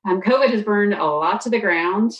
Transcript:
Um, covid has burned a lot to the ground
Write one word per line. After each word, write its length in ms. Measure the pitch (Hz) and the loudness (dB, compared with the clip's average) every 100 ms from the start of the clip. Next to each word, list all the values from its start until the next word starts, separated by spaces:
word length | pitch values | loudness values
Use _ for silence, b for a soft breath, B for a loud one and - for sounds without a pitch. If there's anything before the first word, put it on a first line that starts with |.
| 185 | -2
Um, 120 | 185 | -2
covid 300 | 220 262 269 | 2 2 2
has 140 | 226 | 2
burned 300 | 214 208 208 | 0 0 2
a 100 | 202 | 0
lot 360 | 156 151 160 220 | -2 0 -2 -2
to 80 | 240 | -2
the 100 | 220 | -2
ground 520 | 202 170 175 196 226 | 0 0 0 0 0